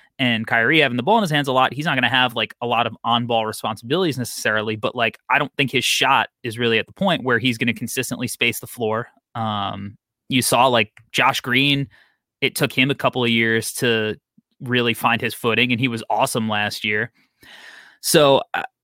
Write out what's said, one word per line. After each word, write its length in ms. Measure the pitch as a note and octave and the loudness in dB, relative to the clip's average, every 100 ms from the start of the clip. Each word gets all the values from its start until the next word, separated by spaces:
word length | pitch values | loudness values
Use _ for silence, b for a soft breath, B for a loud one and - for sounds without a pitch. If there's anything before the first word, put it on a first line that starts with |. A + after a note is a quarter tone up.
| B - | B -4
and 280 | B2+ A2+ A2 | 0 0 0
Kyrie 320 | A#2 A2+ D#3 | 2 4 4
having 180 | C#3 B2 | 4 2
the 60 | |
ball 160 | B2 A3+ | 2 2
in 20 | |
his 80 | G3 | 2
hands 180 | D3 C#3 | 0 2
a 60 | |
lot, 200 | B2+ C3 | 2 2
he's 120 | B2 D#3 | 0 -2
not 100 | C3+ | 0
gonna 140 | A#2+ | 2
have, 260 | B2+ B2+ A#2 | 2 0 0
like, 200 | A2 - | -6 -4
a 60 | A#2+ | -2
lot 220 | A#2 A#2 | 0 0
of 100 | G#2 | -2
on-ball 420 | A#2 A#2 A#2+ A#2 A2 | 0 0 2 0 0
responsibilities 720 | G#2+ A2 G#2+ A#2 D#3 F#3 B2+ | -4 -6 -6 -4 -2 -2 -2
necessarily, 580 | A#2+ - A#2+ G#2+ G#2+ A2 | -6 -4 -2 0 -2 -4
but, 200 | G#2+ A#2+ | -4 -2
like, 240 | A2+ - - | -2 -4 0
I 80 | C3 | 0
don't 180 | C#3+ - | 0 -2
think 120 | C3+ | -2
his 160 | B2+ - | 0 0
shot 440 | - C3 C3+ A2 _ | 2 2 2 2 _
is 160 | A#2+ A2 | -10 -2
really 220 | A#2+ A2+ | 0 2
at 80 | G2+ | 0
the 60 | |
point 300 | - G3 D#3 | -2 -2 0
where 140 | B2+ A#2 | 0 0
he's 220 | B2 A2+ | 0 0
gonna 140 | A#2+ | -2
consistently 540 | - A#2+ - B2+ - B2 | -2 -6 -6 -6 -6 -6
space 320 | - A#2+ A2+ | -2 -2 -2
the 80 | - | -8
floor. 420 | - A2 A2 A#2+ _ _ A#2 | -6 -4 -4 -6 _ _ -6
Um, 600 | A2 G#2 G2+ G2+ G2+ G#2+ _ _ - | -4 -4 -6 -8 -12 -16 _ _ -4
you 140 | C3 | -2
saw, 240 | A2+ B2 C3 | 2 4 4
like, 260 | A#2+ A2 - _ | 4 0 -4 _
Josh 280 | - B2+ C3+ | 0 2 0
Green, 480 | - B2 C#3 C#3 C#3 b b b _ _ | -2 0 2 0 -4 b b b _ _
it 140 | C3+ - | -4 0
took 180 | C#3 | -2
him 160 | - C3 | 2 0
a 60 | C3+ | 0
couple 280 | C3+ B2+ | -2 0
of 60 | A#2+ | 0
years 440 | A2+ A2+ A2+ A2 | 2 2 0 -2
to 460 | - B2+ A2+ G#2+ C#3 _ _ _ _ | -2 0 0 -2 -6 _ _ _ _
really 360 | C3+ B2 A#2+ A2+ | -2 0 0 0
find 260 | - A#2+ | 0 0
his 140 | A#2 - | -2 -4
footing, 360 | A#2+ A2 B2 | 0 2 2
and 80 | A#2+ | 2
he 80 | B2+ | -2
was 160 | A2+ G#2+ | -4 -4
awesome 400 | G#2+ C3 B2+ A2 | 0 0 0 -2
last 340 | G#2+ G#2 - | -2 -2 -4
year. 280 | A2 G#2+ A#2 _ _ _ B B B B B B | -4 -2 -4 _ _ _ B B B B B B
So 400 | - E3 D3 C3+ - - | 0 4 6 4 2 -6
I, 80 | - _ | -8 _